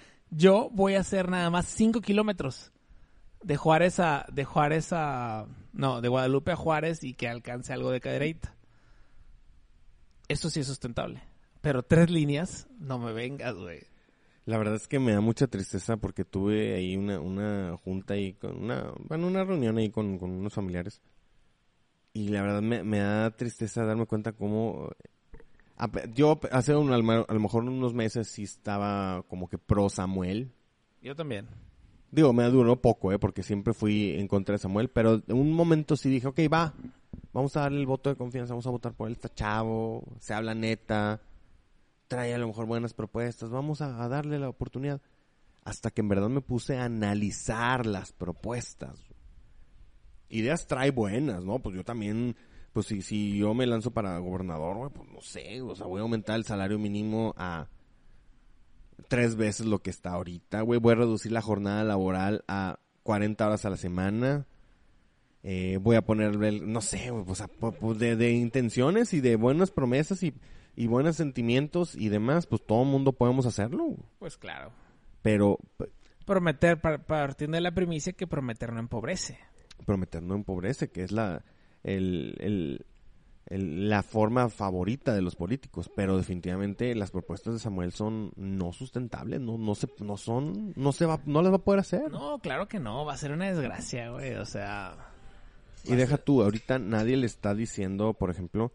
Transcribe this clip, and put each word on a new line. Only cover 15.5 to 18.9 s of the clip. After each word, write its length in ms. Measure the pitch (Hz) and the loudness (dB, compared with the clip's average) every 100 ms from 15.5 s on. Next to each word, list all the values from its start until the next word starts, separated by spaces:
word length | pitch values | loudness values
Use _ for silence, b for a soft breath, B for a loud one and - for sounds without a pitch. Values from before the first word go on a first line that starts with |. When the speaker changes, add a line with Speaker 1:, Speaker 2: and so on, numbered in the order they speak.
| 98 95 95 - 110 | 0 -4 -4 -2 -2
Speaker 2:
porque 260 | 95 - | -2 -4
tuve 500 | 90 95 98 107 107 | -4 -2 2 2 0
ahí 220 | 95 92 95 | -2 -2 -2
una, 240 | 101 95 | -2 -4
una 560 | 85 95 104 101 90 85 | -4 -4 -4 -4 -4 -6
junta 380 | 92 95 - | -6 -6 -4
ahí 180 | 101 98 | -4 -4
con 240 | 95 98 87 | -8 -10 -8
una, 280 | 104 127 - | -6 -6 -6